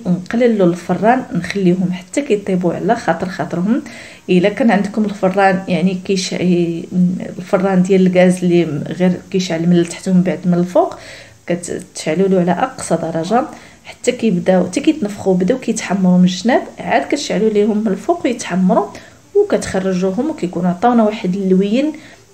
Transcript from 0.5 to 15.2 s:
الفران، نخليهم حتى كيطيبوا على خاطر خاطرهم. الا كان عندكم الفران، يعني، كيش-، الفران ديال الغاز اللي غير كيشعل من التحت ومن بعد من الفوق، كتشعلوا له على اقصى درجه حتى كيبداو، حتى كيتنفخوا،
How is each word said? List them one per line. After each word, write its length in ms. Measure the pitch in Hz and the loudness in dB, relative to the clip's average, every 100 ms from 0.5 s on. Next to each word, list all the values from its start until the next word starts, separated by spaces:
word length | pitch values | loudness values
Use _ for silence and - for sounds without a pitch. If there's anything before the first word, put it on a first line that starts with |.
| 214 180 | 4 2
الفران، 560 | 175 - 180 202 254 254 | 2 -2 0 2 2 0
نخليهم 600 | 185 - 202 185 180 180 | -6 -4 0 2 2 0
حتى 280 | - - - | -4 -6 -6
كيطيبوا 520 | 285 208 202 185 180 | -2 -2 -2 -2 -2
على 220 | 151 165 233 | -2 -2 -2
خاطر 340 | - 165 185 | -2 -4 -4
خاطرهم. 520 | - 160 180 185 262 - - - - - | -6 -6 -4 0 -2 -4 -14 -20 -12 0
الا 200 | 185 202 | 2 2
كان 220 | 208 240 | 2 2
عندكم 340 | 196 196 - 208 | 2 0 -2 -4
الفران، 580 | - 190 190 196 185 - | -2 -2 2 2 2 -2
يعني، 300 | 170 180 185 - | -2 0 -2 -2
كيش-، 280 | 190 - - 175 175 170 170 - 180 180 - - - | -4 -2 -2 0 2 0 -4 -4 0 0 -2 -8 -12
الفران 440 | 180 196 196 190 | -2 0 2 2
ديال 240 | - 190 185 | 4 4 4
الغاز 300 | 180 180 180 | 4 4 4
اللي 260 | 180 175 160 147 147 | 2 2 2 -2 -6
غير 240 | 160 185 175 - | -2 0 0 -4
كيشعل 380 | 190 185 165 170 | -4 -2 -2 2
من 100 | 175 | 4
التحت 280 | 170 - - | 2 -2 0
ومن 140 | 185 | 2
بعد 180 | 180 156 180 | 2 0 0
من 80 | |
الفوق، 440 | 175 175 302 349 - - - - - - | 0 2 2 0 -2 -16 -20 -20 -12 -6
كتشعلوا 800 | 180 - - - - - 160 190 | -6 -6 -10 -10 -8 -4 0 2
له 120 | 185 | 4
على 120 | 175 | 2
اقصى 440 | 180 254 - - 185 | 0 -2 -4 -4 -2
درجه 480 | 160 165 165 226 311 - - - - | -2 -4 0 0 -2 -8 -20 -20 -20
حتى 260 | - - | -6 -4
كيبداو، 540 | 247 226 180 175 185 180 | 0 0 0 2 2 2
حتى 160 | - | 0
كيتنفخوا، 540 | - 302 208 - | 0 0 -4 -4